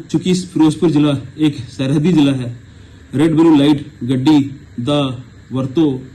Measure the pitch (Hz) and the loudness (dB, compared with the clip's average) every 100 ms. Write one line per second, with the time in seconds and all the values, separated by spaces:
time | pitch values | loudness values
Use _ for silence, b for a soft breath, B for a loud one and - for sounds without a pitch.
0 | - 160 185 180 - 156 156 151 175 147 | -6 -4 -2 -2 -2 0 0 2 0 2
1 | 147 139 - - 151 - - - 131 139 | 0 -2 -6 -2 -2 -2 -12 -8 -4 0
2 | 170 156 143 127 120 - - b b b | 2 2 2 0 -8 -12 -20 b b b
3 | - 131 165 151 165 147 143 143 - - | -8 -2 0 4 4 4 4 0 -4 -10
4 | 120 127 139 151 - - - - 123 147 | -4 0 2 2 2 -8 -14 -8 -2 -2
5 | 135 120 - - - 131 127 170 151 127 | -2 -6 -16 -20 -8 -6 -4 0 0 -2
6 | - | -10